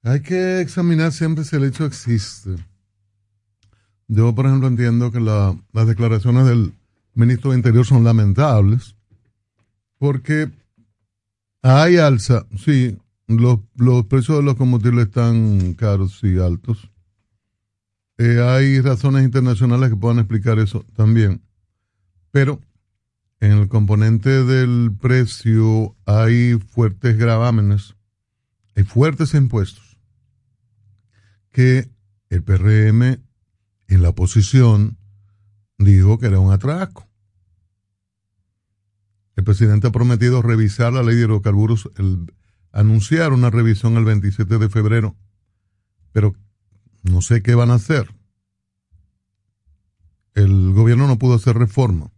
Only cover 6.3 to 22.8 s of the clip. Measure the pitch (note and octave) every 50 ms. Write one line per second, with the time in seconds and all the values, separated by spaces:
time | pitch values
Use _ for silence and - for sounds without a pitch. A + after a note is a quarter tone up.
6.3 | A#2+ B2+ C3 C3 A#2+ A#2 G#2 D#2+ - _ _ _ _ _ _ _ _ A#2 A#2 A#2+
7.3 | B2+ A#2+ - C#3 B2+ B2+ A2+ B2 A2 A#2+ B2 A2+ C3+ A#2+ A#2 A#2 A#2 A2 G#2+ G2+
8.3 | F#2 E2+ D3 D3+ B2 G#2+ G2 G2 A2 A#2+ - - - _ _ _ _ _ _ _
9.3 | _ _ _ _ _ _ _ _ _ _ _ _ _ _ C3+ C#3+ C#3 C3 C3 -
10.3 | D3+ D3+ D#3 - - _ _ _ _ _ _ _ _ _ _ _ _ _ _ _
11.3 | _ _ _ _ _ _ - B2+ C3 C#3 D#3 F3 F3+ F3 D#3 D3 C3+ A2 G2 -
12.3 | B2 A2 - - - G2 - D#3+ D3 C3 B2+ A#2+ G2+ G2+ _ _ _ _ _ -
13.3 | A#2+ A2+ A#2+ B2 B2 G#2+ G2 _ _ - A#2+ B2+ B2 B2 A2+ G2 C3+ C3+ A#2 -
14.3 | D#3 D3 C#3+ C#3+ B2+ A2+ C3+ B2+ B2 A#2 G#2 B2 A#2+ A#2+ A#2 G2+ - B2 A#2 A#2
15.3 | A#2 A2+ A2+ G#2+ G2+ G2 F#2 F2+ E2+ - A#2 G#2+ G2+ F#2+ F#2+ F#2+ - - - G2
16.3 | F2+ F#2 F2+ F2+ F2 F2 _ A#2+ A2+ - - - _ _ _ _ _ _ _ _
17.3 | _ _ _ _ _ _ _ _ _ _ _ _ _ _ _ _ _ - A#2 A#2
18.3 | A#2+ A#2+ A#2+ B2 B2+ C3 C3+ C#3 C3+ C3+ B2+ C#3 C3 G#2 - C#3 C3+ C3+ C3+ B2+
19.3 | A2+ C3+ B2+ B2+ A#2+ F#2+ B2+ A#2+ A#2+ B2 C3 B2+ A2 G2 G2+ A#2 A#2 A#2+ A2+ F#2+
20.3 | A2 G#2+ G2 A#2 A2 G#2+ A2 G2 - A2 - _ _ - A2 G#2+ A2+ A2+ A2 G2+
21.3 | F#2 - _ _ _ _ _ _ _ _ _ _ _ _ _ _ _ _ _ _
22.3 | - C#3 C3+ C3+ D3 - - _ _ _